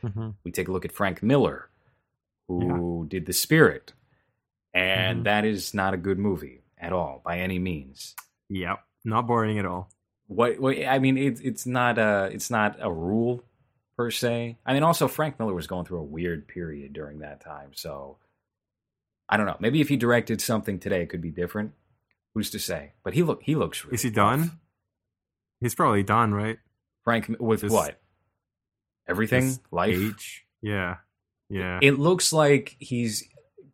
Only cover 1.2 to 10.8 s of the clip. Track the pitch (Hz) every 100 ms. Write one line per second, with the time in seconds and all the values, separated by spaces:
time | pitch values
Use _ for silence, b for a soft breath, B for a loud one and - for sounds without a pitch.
1.2 | 107 143 92 - - _ _ _ _ _
2.2 | _ _ - 87 90 87 87 85 78 95
3.2 | 78 - - 156 113 69 - - _ _
4.2 | _ _ _ _ _ 92 92 95 92 113
5.2 | 104 104 107 101 - 101 95 92 95 92
6.2 | 104 85 71 - _ - 85 92 76 65
7.2 | 82 87 92 90 92 78 67 67 - -
8.2 | - _ - 95 90 98 _ _ 113 110
9.2 | 120 117 110 107 92 90 - _ _ _
10.2 | - 107 120 117 131 135